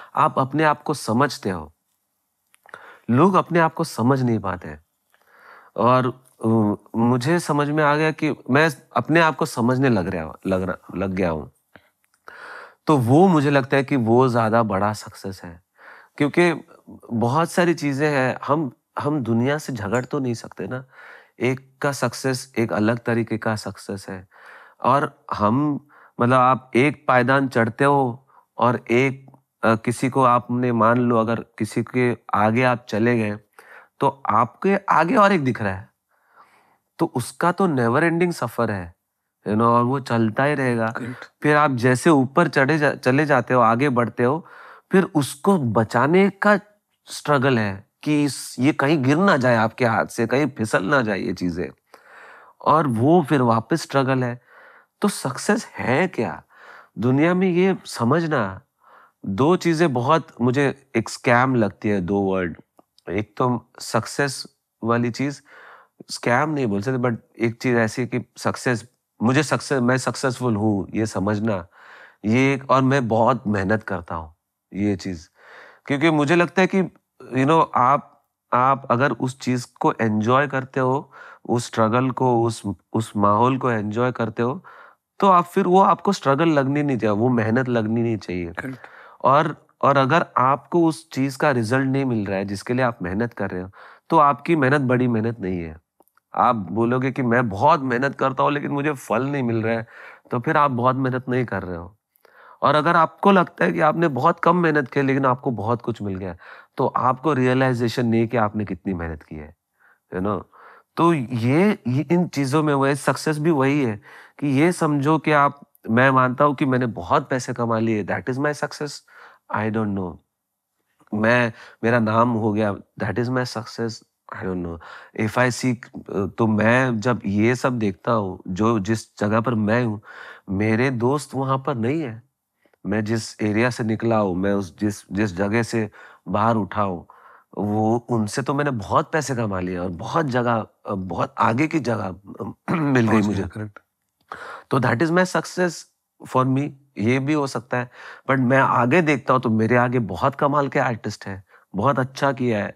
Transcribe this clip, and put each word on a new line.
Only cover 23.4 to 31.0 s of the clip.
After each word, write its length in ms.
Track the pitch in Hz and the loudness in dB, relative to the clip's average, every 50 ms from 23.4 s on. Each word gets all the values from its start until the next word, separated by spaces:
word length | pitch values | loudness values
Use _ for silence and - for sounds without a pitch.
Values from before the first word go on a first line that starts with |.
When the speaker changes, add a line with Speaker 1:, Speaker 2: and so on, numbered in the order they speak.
| - 113 110 | -4 -4 -4
Speaker 1:
सक्सेस 500 | 104 - 98 98 - - - 101 95 - - | -6 -6 -10 -12 -12 -12 -12 -12 -12 -12 -12
है। 200 | 95 92 95 _ _ - - - - - - - _ - - | -14 -14 -16 _ _ -20 -20 -20 -20 -20 -20 -20 _ -2 0
और 400 | 120 131 143 151 147 - _ _ - - | 2 2 2 0 -2 -6 _ _ -10 -4
हम, 520 | 98 104 104 117 139 151 151 143 - - _ _ - - - _ - | -2 0 2 2 2 0 0 -2 -4 -8 _ _ -20 -20 -10 _ 0
मतलब, 180 | 120 120 131 127 | 2 2 4 4
आप 320 | 123 127 127 110 - - - | 4 4 2 0 -2 -2 2
एक 280 | 117 139 151 139 - _ - | 2 2 2 0 -2 _ 2
पायदान 400 | 127 123 120 123 135 139 135 123 | 2 4 4 4 2 2 2 0
चढ़ते 360 | - 123 113 110 - - 143 | 0 0 0 0 0 0 2
हो 420 | 143 143 139 135 120 117 - _ _ _ _ _ _ _ - | 2 2 2 0 0 -4 -8 _ _ _ _ _ _ _ 0
और 260 | 113 123 117 - - - | 0 0 0 0 -2 0
एक, 360 | 113 127 135 135 135 135 - - - _ _ _ _ _ - | 2 2 2 0 -2 -6 -12 -20 -20 _ _ _ _ _ 0
अ, 100 | 110 113 | 0 0
किसी 360 | 113 - 123 117 - 139 131 | 0 0 -4 -4 -2 -2 -2
को 120 | - 139 | 2 2
आपने, 500 | 131 123 120 123 117 - 120 123 127 123 | 4 4 4 2 0 -2 -4 -2 0 0
मान 260 | 117 113 107 113 120 | 2 4 4 4 4
लो, 180 | 123 | 4